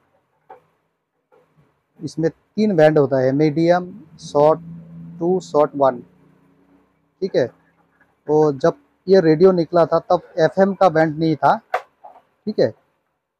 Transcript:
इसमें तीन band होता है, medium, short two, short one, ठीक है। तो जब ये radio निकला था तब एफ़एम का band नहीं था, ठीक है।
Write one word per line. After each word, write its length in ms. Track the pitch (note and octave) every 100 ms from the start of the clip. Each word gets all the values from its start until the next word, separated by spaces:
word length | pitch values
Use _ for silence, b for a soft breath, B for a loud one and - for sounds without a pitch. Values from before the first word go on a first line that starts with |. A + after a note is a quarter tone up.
| _ _ _ _ - - _ _ _ _ _ _ _ _ _ _ _ _ _ -
इसमें 300 | D3 - D#3+
तीन 460 | - _ - G#3+ E3
band 220 | D3+ D#3
होता 200 | C3+ C3+
है, 140 | C3
medium, 520 | C#3 D#3 D3 E3+ F3 F3+ - - -
short 380 | - C#3+ D3+ D#3+ - - - - - -
two, 200 | E3+ F#3
short 300 | - D3 D3 C#3+
one, 240 | C3+ B2 - _ _ _ _ _ _ _ _ _ _ -
ठीक 140 | F#3 F3
है। 100 | A#2+
तो 1040 | _ _ _ _ _ _ _ - D3+ D3+
जब 240 | C3+ E3+ - _ _ F#3
ये 140 | F#3+
radio 300 | E3 D#3 F#3+
निकला 320 | F3+ D#3+ E3+ D#3
था 140 | E3
तब 200 | - F3+ - F3+
एफ़एम 340 | D#3 - G3
का 160 | F#3 F#3
band 280 | D#3+ D#3+ D3+
नहीं 180 | D#3+ D3+
था, 200 | C#3+ A3+ _ - - _ - - _ _ G#3
ठीक 120 | G#3+
है। 140 | B2 - _ _ _ _ _